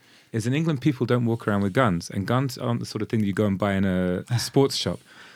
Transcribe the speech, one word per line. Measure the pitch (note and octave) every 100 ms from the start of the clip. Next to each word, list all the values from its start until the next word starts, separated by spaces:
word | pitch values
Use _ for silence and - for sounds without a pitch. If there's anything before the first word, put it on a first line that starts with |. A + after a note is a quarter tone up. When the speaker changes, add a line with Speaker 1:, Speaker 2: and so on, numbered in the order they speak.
| _ - _
Speaker 1:
is | A2+ A2
in |
England, | C#3 E3 C#3
people | D#3 C3 B2
don't | B2 A#2
walk | A2+ -
around | G2+
with | G2+
guns, | F#2 B2+ E2+ -
and | G2+ F#2+
guns | B2 C3+ B2
aren't | A#2+ A#2+
the | A#2
sort | A2
of | G#2
thing | A2+
you | G2+
go | F#2+ G#2
and | F#2
buy | G2+
in | G2 G2
a | F#2 F2+ F2+ -
Speaker 2:
<laughs> | A#2+
Speaker 1:
sports | - - C#3 -
shop. | F#2+ F2 - - -